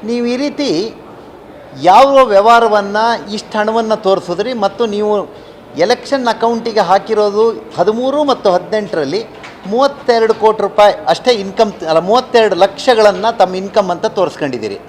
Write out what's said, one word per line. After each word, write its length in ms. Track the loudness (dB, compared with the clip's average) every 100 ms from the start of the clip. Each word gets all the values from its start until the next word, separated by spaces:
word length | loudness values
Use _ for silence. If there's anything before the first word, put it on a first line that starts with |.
ನೀವು 220 | -6 -4 -2
ಈ 100 | -2
ರೀತಿ 580 | -4 -4 -4 -2 -4 -10 -20 -20 -20 -20 -20 -20 -20 -4
ಯಾವ 420 | 4 6 6 6
ವ್ಯವಹಾರವನ್ನು 1080 | 4 4 6 4 4 0 0 -2 -2 -2 -6
ಇಷ್ಟು 240 | -12 -8 -4
ಹಣವನ್ನು 380 | -2 -2 -2 -2
ತೋರಿಸಿದ್ರಿ 580 | 0 0 -2 -6 -4
ಮತ್ತು 320 | -2 -4 -2 -4
ನೀವು 420 | -2 -2 -2 -4 -12 -20 -20 -18 -4
ಎಲೆಕ್ಷನ್ 500 | 0 0 -2 -4 -2
ಅಕೌಂಟಿಗೆ 520 | -2 -2 -2 -4 -2
ಹಾಕಿರೋದು 640 | 2 0 0 0 0 2 0 0 -10 -2
ಹದಿಮೂರು 460 | -2 0 -2 0
ಮತ್ತು 280 | 0 0 2
ಹದಿನೆಂಟರಲ್ಲಿ 760 | 0 -2 -6 -4 -4 -4 -4 -8 -16 -20 -18 -6
ಮೂವತ್ತೆರಡು 680 | 0 0 -2 0 2 2
ಕೋಟಿ 280 | 2 2 2
ರೂಪಾಯಿ 300 | -2 4 4 4 -2
ಅಷ್ಟೇ 240 | -2 0
ಇನ್ಕಮ್, 420 | -2 -2 -2 -2 -2 -2
ಅಲ್ಲ, 100 | -2
ಮೂವತ್ತೆರಡು 560 | 2 0 2 2 2 2
ಲಕ್ಷಗಳನ್ನು 840 | 0 0 0 4 4 2 -4 0
ತಮ್ಮ 180 | 0 0
ಇನ್ಕಮ್ 360 | -4 -2 -2
ಅಂತ 140 | -2 -4
ತೋರಿಸ್ಕೊಂಡಿದ್ದೀರಿ. 760 | -2 -4 -2 -8 -6 -8 -10